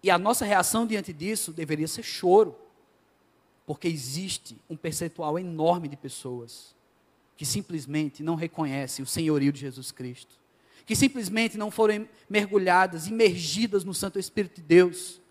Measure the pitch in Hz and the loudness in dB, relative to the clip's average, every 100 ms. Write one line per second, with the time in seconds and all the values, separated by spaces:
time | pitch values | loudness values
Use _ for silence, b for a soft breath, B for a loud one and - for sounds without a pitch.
0 | 190 175 202 247 208 196 175 226 226 214 | 4 2 2 0 2 2 2 0 -2 -4
1 | 196 151 180 214 - 165 151 151 156 - | -6 -8 -6 -6 -6 -8 -6 -4 -4 -6
2 | - - 180 196 214 - - _ _ _ | -10 -2 6 6 6 -2 -20 _ _ _
3 | _ _ _ _ _ _ - 147 165 160 | _ _ _ _ _ _ -12 -6 -4 -4
4 | 123 147 190 - - 113 _ 160 165 156 | -6 -8 -6 -8 -10 -20 _ -8 -6 -4
5 | 170 - 156 165 185 160 160 175 151 143 | -6 -4 -4 -2 -4 0 2 2 -2 -10
6 | 139 - 131 123 117 - - _ _ _ | -14 -12 -10 -10 -12 -20 -20 _ _ _
7 | _ _ _ _ 143 202 - 165 131 151 | _ _ _ _ -6 -6 -6 -10 -4 -4
8 | 151 - 156 165 165 - 147 139 131 - | -4 -4 -4 -4 -4 -4 -4 -4 -6 -8
9 | 131 - 160 147 139 139 139 123 127 - | -6 -2 0 2 2 0 -10 -12 -16 -12
10 | 127 123 - _ _ b b b - 220 | -12 -12 -20 _ _ b b b -4 2
11 | 269 262 190 220 226 214 208 214 214 208 | 2 2 -4 0 0 -2 -6 2 2 2
12 | 220 b b 208 202 202 185 180 190 165 | -6 b b 0 2 2 6 6 4 0
13 | 165 226 214 180 160 170 226 196 180 180 | -6 4 4 4 -4 -2 0 0 -2 -6
14 | 196 196 185 - 190 - 151 170 180 160 | -4 -6 -4 -4 -6 -8 6 6 6 0
15 | - - _ | -14 -16 _